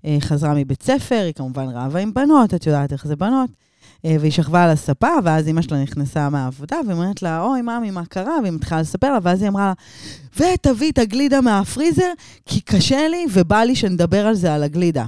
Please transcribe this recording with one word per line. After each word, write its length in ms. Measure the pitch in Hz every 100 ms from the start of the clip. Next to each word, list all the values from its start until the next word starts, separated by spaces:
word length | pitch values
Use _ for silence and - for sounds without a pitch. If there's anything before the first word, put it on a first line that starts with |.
אה, 120 | 151 147
חזרה 340 | 143 147 147
מבית 280 | 147 135 135
ספר, 400 | - 262 - 233
היא 80 | 180
כמובן 360 | 151 131 127 135
רבה 320 | 120 131 160
עם 140 | 208
בנות, 400 | 214 285 302 220
את 120 | 180 -
יודעת 260 | 147 143
איך 140 | 139 147
זה 100 | 147
בנות, 340 | 190 262 254 - _ _ - _
אה, 120 | 160 160
והיא 120 | 156
שכבה 320 | 147 147 175
על 60 | 175
הספה, 380 | 151 - 139 247 330
ואז 240 | 175 160 156
אמא 140 | 160
שלה 200 | 156 143
נכנסה 480 | 135 151 139 160 143
מהעבודה, 460 | 143 131 131 147 320 247
והיא 100 | 170
אומרת 240 | 180 202
לה, 200 | 175 160
"אוי, 200 | 202 262
ממי, 280 | 240 233 226
מה 140 | 185 170
קרה?" 320 | 190 202 330
והיא 100 | 208
מתחילה 280 | 160 - 160
לספר 320 | 160 - 262
לה, 60 | 262
ואז 200 | 175 185
היא 60 | 208
אמרה 180 | 196 202
לה, 80 | 185 - - - - - - 339
"ותביא 380 | 370 285 226 302
את 60 | 262
הגלידה 420 | 220 226 285 269
מהפריזר, 720 | 247 202 196 - 320 311 359 349 - - -
כי 140 | -
קשה 480 | - 202 - 269 311
לי, 180 | 349 330
ובא 260 | 185 175 208
לי 140 | 233 254
שנדבר 500 | 208 180 175 196 208
על 80 |
זה, 200 | 214 175
על 80 | 151
הגלידה." 420 | 147 156 175 143